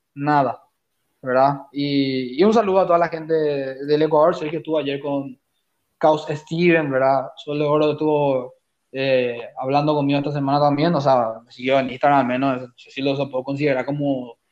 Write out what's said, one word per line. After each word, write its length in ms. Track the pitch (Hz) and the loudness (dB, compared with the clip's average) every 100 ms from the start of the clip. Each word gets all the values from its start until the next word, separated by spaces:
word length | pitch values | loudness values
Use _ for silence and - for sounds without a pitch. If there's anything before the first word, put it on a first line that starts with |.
| _ | _
nada, 500 | 143 143 147 127 - _ _ _ _ _ _ | -6 0 2 0 -2 _ _ _ _ _ _
¿verdad? 420 | 131 127 139 143 - | -2 2 4 2 -8
Y, 680 | 143 143 139 135 131 127 131 | -6 -2 0 0 -2 -4 2
y 40 | 202 | 4
un 80 | |
saludo 280 | 226 202 190 | 4 2 2
a 40 | 175 | 4
toda 140 | 170 | 2
la 100 | 170 | 2
gente 240 | 160 156 | -4 -2
del 680 | 160 151 143 135 131 143 151 | 0 0 -2 -4 -8 -2 0
Ecuador. 320 | 156 151 160 175 | 2 4 4 2
Sé 140 | - | -4
que 80 | 160 | -8
estuvo 200 | 156 156 | -4 -4
ayer 240 | 139 139 | -4 -6
con 360 | 143 139 139 - _ _ _ _ _ - | -4 -6 -6 -12 _ _ _ _ _ -2
Caos 300 | 156 156 - | 2 2 -2
Steven, 600 | 147 - 165 175 165 147 | -8 -6 0 2 2 2
¿verdad? 420 | 131 135 135 - - | 0 2 0 -2 -10
Sol 240 | - 147 | -8 -4
de 60 | 147 | 0
Oro 260 | 151 151 | 2 2
estuvo, 640 | 147 156 147 143 131 123 - _ _ _ | 0 0 0 0 -2 -4 -14 _ _ _
eh, 480 | 131 135 131 123 117 113 - | -6 0 2 0 -4 -12 -8
hablando 340 | 131 143 151 | -2 0 2
conmigo 260 | 151 139 143 | 0 0 0
esta 120 | 143 | -2
semana 280 | 143 139 143 | -4 -2 2
también, 360 | 147 139 165 160 | 2 2 0 2
o 60 | |
sea, 320 | 139 127 113 113 | 2 2 2 -4
me 80 | - | -14
siguió 280 | - 127 135 | -8 0 0
en 100 | 127 | 0
Instagram 300 | 123 147 143 | 0 2 4
al 80 | 123 | 2
menos, 340 | 127 139 127 | 0 -2 -2
no 120 | 127 - | -8 -18
sé 140 | - | -18
si 100 | - | -6
lo, 140 | 139 139 | -4 -2
se 80 | 135 | -4
puede 160 | 127 | -6
considerar 400 | 131 139 147 127 | -6 -2 0 0
como 540 | 127 143 143 131 123 - _ | -2 -4 -2 -4 -6 -16 _